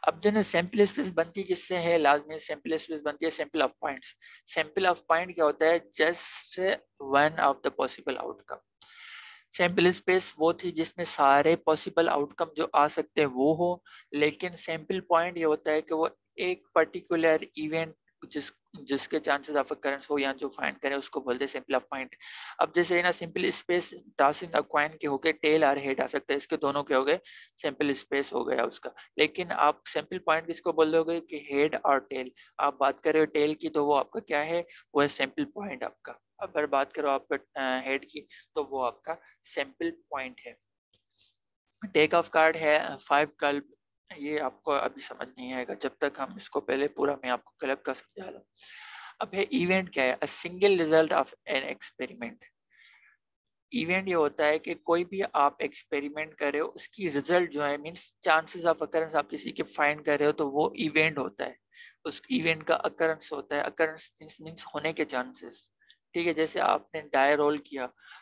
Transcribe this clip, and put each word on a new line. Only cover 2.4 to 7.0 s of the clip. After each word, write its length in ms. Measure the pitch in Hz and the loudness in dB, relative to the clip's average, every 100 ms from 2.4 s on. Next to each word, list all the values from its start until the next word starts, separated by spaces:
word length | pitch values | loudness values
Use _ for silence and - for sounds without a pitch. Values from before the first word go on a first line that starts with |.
| - 147 165 160 | -10 -10 -4 -6
space 240 | 160 156 | -4 -6
बनती 260 | 151 147 165 | -6 -2 -4
है 60 | |
sample 280 | 156 147 160 | -4 -4 0
of 80 | 131 | 0
points। 380 | _ 147 135 - - - - - | _ -8 -8 -14 -20 -20 -20 -6
Sample 300 | 170 151 196 | -4 -2 0
of 120 | 185 180 - | 2 0 0
point 220 | 165 185 | 0 0
क्या 100 | 170 | 2
होता 220 | 151 151 160 | 2 4 4
है? 240 | 170 - | 4 -2
Just 720 | - 156 170 - - - - 185 - _ _ | 0 0 0 -8 -12 -10 -4 -2 -2 _ _